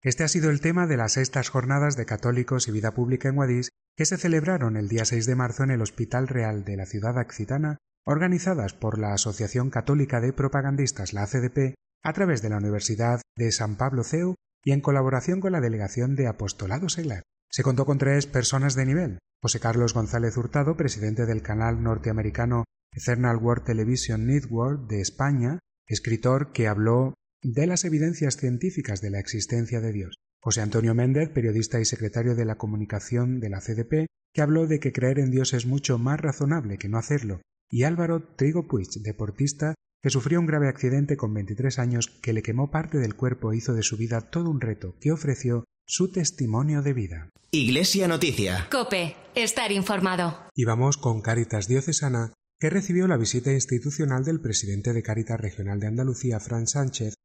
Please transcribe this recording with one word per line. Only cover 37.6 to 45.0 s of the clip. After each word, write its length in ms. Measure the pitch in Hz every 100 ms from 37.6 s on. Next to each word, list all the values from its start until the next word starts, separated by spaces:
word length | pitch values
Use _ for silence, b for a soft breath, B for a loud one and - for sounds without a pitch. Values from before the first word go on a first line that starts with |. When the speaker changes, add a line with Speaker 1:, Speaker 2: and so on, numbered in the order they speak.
| _
Speaker 1:
y 140 | 120
Álvaro 400 | 139 170 170 165 165 -
Trigo 300 | 135 165 165
Puig, 220 | 123 95 107
deportista, 720 | 104 104 104 98 139 143 151 156 _ _
que 80 | 139
sufrió 300 | 127 123 170
un 60 | 165
grave 220 | 151 139
accidente 480 | 127 127 135 143 143
con 180 | 110
veintitrés 440 | 107 101 104 131 127
años 300 | 123 120 110 -
que 100 | -
le 100 | 110
quemó 280 | 110 113 143
parte 280 | 156 160 151
del 180 | 117 104
cuerpo 360 | 127 123 113
e 60 | 113
hizo 160 | -
de 80 | 117
su 140 | 104 107
vida 240 | 113 117 107
todo 180 | 170 170
un 120 | 147
reto 360 | 117 104 92 -